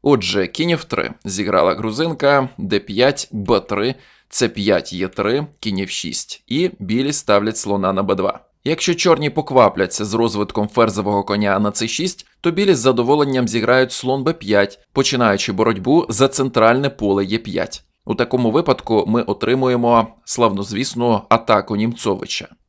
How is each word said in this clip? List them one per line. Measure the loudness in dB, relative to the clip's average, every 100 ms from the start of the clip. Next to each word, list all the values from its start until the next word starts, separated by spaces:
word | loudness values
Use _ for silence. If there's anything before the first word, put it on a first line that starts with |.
Отже, | 4 2 2 -2 -2
кінь | -2 -2
Ф | -2 -4
три | -4 -4 -8 -10
зіграла | -4 0 2 2 0
грузинка, | -4 -4 -4 0 2 2 0 -8
Д | -2 -2
п'ять, | -2 0 2 0 -8
Б | -8 0 0
три, | 0 -4 -4 -4 _ _ _
С | -2 -2
п'ять, | -2 0 0 -2
Е | -6 -6
три, | -4 -2 -2 -4 _
кінь | -6 -4
Ф | -6
шість, | -8 -8 -8 -10 -16 _
і | -2 -2 -4
білі | -4 -2 -2
ставлять | -4 0 2 2 -4
слона | -2 -2 0
на | -2
Б | -2 0
два. | -2 -4 _ _
Якщо | -6 -2 -2 0
чорні | 2 2 2
поквапляться | -4 0 4 4 4 -2 -2 -4
з |
розвитком | 0 0 0 -4 -2 -2
ферзового | 2 0 0 -2 -2
коня | 0 -2 0 0
на | 0 -2
С | -6
шість, | -4 -6 -6 -18 _
то | -4
білі | 0 2 4
з |
задоволенням | 2 2 2 4 4 2 0
зіграють | 0 2 2 2
слон | -2 -2 -2
Б | -2
п'ять, | -4 0 2 2 -4 _
починаючи | -2 0 2 2 2 -2
боротьбу | 0 0 0 2 2 2
за | 0 2
центральне | 2 -2 4 4 4 0
поле | -2 0 0 0
Е | -4
п'ять. | -4 -6 -6 -10 _ _ -8
У | -4
такому | -2 0 2
випадку | 0 0 -2 2 0 2
ми | -2
отримуємо | -2 -4 0 0 0 0 4 2 2 _ -10
славнозвісну | 0 0 0 -6 -4 -4 -2 0 0 2
атаку | 0 4 0 2 -2
Німцовича. | -2 -2 -4 -4 -4 -10 -12 _